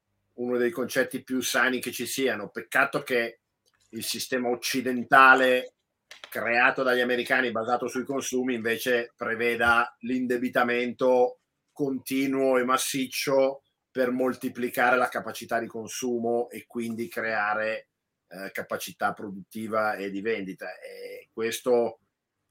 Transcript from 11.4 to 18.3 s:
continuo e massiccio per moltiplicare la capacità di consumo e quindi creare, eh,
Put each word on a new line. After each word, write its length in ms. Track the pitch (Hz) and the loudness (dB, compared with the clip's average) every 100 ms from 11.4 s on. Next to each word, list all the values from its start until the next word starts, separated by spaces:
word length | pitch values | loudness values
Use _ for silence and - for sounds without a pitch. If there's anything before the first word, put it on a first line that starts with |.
| _ _ _ | _ _ _
continuo 880 | - 139 131 - 135 135 135 135 127 | -6 -4 -4 -4 -2 0 0 2 2
e 60 | |
massiccio 1000 | 123 131 - 139 127 - 147 135 135 139 _ _ _ | 4 2 0 -2 -4 -4 0 4 2 0 _ _ _
per 200 | 131 123 | -2 0
moltiplicare 840 | 127 127 - 127 123 120 - 123 127 | 2 0 0 -6 -4 -4 2 2 4
la 120 | 120 | 2
capacità 500 | 117 113 - 117 117 | -2 -6 -10 -4 -4
di 80 | 110 | -4
consumo 840 | 113 104 - 127 120 117 120 120 | -10 -10 -6 -4 -2 0 0 -2
e 160 | 107 - | -8 -10
quindi 420 | 120 113 113 117 | -8 -6 -6 -6
creare, 800 | 117 110 110 104 107 110 110 - _ _ _ | -4 -4 -2 0 0 -2 -4 -10 _ _ _
eh, 220 | _ | _